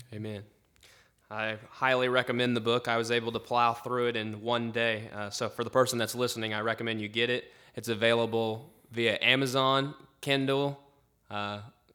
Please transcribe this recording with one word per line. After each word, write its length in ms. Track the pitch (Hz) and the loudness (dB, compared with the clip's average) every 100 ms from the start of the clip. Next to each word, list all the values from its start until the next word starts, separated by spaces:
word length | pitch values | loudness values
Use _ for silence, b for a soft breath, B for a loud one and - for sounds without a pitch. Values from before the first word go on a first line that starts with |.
| - | -14
Amen. 300 | 107 107 104 98 _ _ _ b b b b - | -10 -10 -10 -12 _ _ _ b b b b -10
I 280 | 107 110 110 110 | -4 -4 -4 -10
highly 380 | - 131 127 127 | -2 2 4 4
recommend 480 | 127 123 120 123 120 | 2 2 2 2 2
the 60 | |
book. 260 | 113 120 120 | 2 0 2
I 80 | 117 | 0
was 160 | 113 | 0
able 220 | 120 113 | 0 -2
to 60 | 113 | -6
plow 340 | - 120 120 | -2 2 2
through 340 | 117 123 123 120 | 0 -4 -2 0
it 80 | 113 | 0
in 260 | 107 104 | -4 -6
one 300 | 113 120 117 | -2 -2 0
day. 380 | 117 117 107 113 | 0 0 0 -6
Uh, 160 | 104 101 | -10 -8
so 200 | - 113 | -4 -4
for 160 | - 113 | -4 0
the 40 | |
person 280 | 131 120 120 | 4 4 2
that's 160 | 107 120 | -2 0
listening, 380 | 123 117 110 | -2 -2 -4
I 80 | 107 | -2
recommend 400 | 110 110 117 113 | -2 -2 -2 -4
you 80 | 104 | -4
get 200 | 113 120 | 0 0
it. 220 | 123 - B B B | 0 -4 B B B
It's 140 | 113 | -4
available 840 | 107 113 117 113 113 113 110 143 - - | 2 4 4 2 0 -2 -4 -10 -20 -10
via 260 | 113 117 101 | 0 0 4
Amazon, 720 | 120 131 135 135 131 135 139 147 - _ | 4 4 2 2 4 2 0 -6 -20 _
Kindle. 580 | 143 139 135 135 143 139 - _ _ _ - | -2 0 2 0 0 -4 -14 _ _ _ -12
Uh, 300 | 104 104 104 110 - _ | -6 -6 -8 -12 -20 _